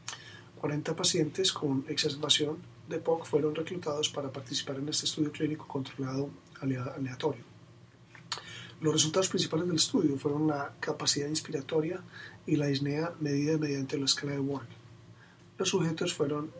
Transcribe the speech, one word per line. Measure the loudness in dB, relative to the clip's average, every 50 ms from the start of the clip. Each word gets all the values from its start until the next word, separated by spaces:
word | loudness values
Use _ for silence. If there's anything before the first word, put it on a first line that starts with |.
| -8 -8 -8 -8 -12 -16 -18 -18 -20 -20 -8
Cuarenta | -4 -2 -2 0 0 -2 -2 -2
pacientes | 2 2 4 4 4 2 2 2 2 2 2 2
con | 0 0 0 0 0 0
exacerbación | -2 -2 -2 0 -2 -2 -2 2 2 4 4 4 0 -2 -4 -10 -16 -20 -20 -8 -6
de | -6 -2
poc | 2 2 2 2 0
fueron | 2 2 2 2 2 0
reclutados | -2 -4 -4 -6 -4 -4 -2 -2 0 -2 -2
para | -2 -4 -6 -6
participar | -6 -8 -8 -6 -6 -4 -4 -4 -4
en | -4 -4 -2
este | -2 -2 -2
estudio | -2 0 0 0 0
clínico | 0 0 0 0 0 -4 -6
controlado | -6 -4 -4 -4 -4 -4 -4 -4 -2 -2 -2 -2 -4 -6 -12 -20 -20 -12 -4
alea-, | -2 0 0 0 -2 -4 -4
aleatorio. | -4 -4 -6 -4 -2 -2 -2 -2 -2 -8 -16 -20 -20 -20 -20 -20 -20 -20 -20 -20 -20 -20 -20 -20 -20 -8 -8 -6 -6 -6 -10 -14 -14 -14 -14 -8 0
Los | 2 4
resultados | 6 6 4 4 4 4 4 4
principales | 2 2 2 2 2 2 2
del | 2 4
estudio | 4 4 4 4 4 4 4 4
fueron | 2 2 0 2 4 4
la | 4 2 2 -2 -6 -6 -4
capacidad | -4 -4 -2 0 0 2 2 2 0 0
inspiratoria | 0 -2 -2 -2 -4 -6 -4 0 0 0 0 0 -4 -6 -8 -14 -16 -16 -16 -16 -16 -10 0
y | 2 2
la | 2 4
disnea | 2 2 2 0 0 0 0 -2 -2 -2 -2
medida | -2 0 2 2 2 2 2
mediante | 2 2 0 -2 -2 -2 -2 -2
la | 0 2
escala | 2 2 2 0 -2 -2
de | 0
Warg. | 0 0 -2 -4 -6 -10 -14 -18 -20 -20 -20 -20 -20 -20 -20 -20 -20 -20 -20 -20 -20 -16 -4
Los | -2 0 2
sujetos | 4 4 4 2 2 0 0 -2 0
fueron | 0 0 0 2 0 -2 -6 -8